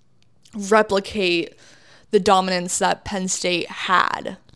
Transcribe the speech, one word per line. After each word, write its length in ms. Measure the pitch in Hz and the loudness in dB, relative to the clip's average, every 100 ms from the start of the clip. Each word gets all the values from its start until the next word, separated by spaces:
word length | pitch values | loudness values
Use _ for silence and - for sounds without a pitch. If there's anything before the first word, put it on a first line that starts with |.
| _ _ _ _ _ | _ _ _ _ _
replicate 1040 | 214 196 214 214 196 196 214 185 170 - - - - - - - | -12 2 2 4 0 -2 -2 0 0 -4 -12 -20 -20 -20 -20 0
the 80 | 208 | 2
dominance 580 | 185 190 185 180 180 - | 4 4 2 -2 -4 -2
that 260 | 180 180 | 0 -2
Penn 220 | - 196 185 | -4 -6 -4
State 400 | - 180 170 - | -4 -2 -2 -4
had. 680 | - - 180 - - - 185 _ | -8 0 2 2 -2 -8 -12 _